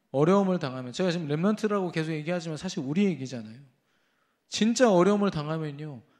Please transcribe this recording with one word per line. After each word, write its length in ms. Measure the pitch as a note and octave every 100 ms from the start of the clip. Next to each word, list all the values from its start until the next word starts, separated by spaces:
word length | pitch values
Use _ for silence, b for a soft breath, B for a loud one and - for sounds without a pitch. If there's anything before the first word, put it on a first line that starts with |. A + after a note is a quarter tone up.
| _
어려움을 480 | C3+ D#3 G3 F#3+ F3+
당하면, 340 | C#3 C3 B2
제가 180 | A#2+ F#3
지금 160 | E3+ D3
렘넌트라고 640 | D3+ F#3+ G#3+ G#3+ G3+ F3+
계속 220 | D#3+ D#3
얘기하지만 440 | D#3 D3+ F3+ E3 D3+
사실 220 | F#3 F3
우리 240 | C3+ D#3+
얘기잖아요. 560 | G3+ C#3+ C3 B2 G#2+ B2 C#3 _ _ _ _ _ _ _ _
진짜 420 | - G#3+ A#3 A#3+
어려움을 400 | F3+ F3+ G#3 G3+
당하면요, 720 | D#3+ D3 D#3+ D3+ C#3+ D#3 B2 -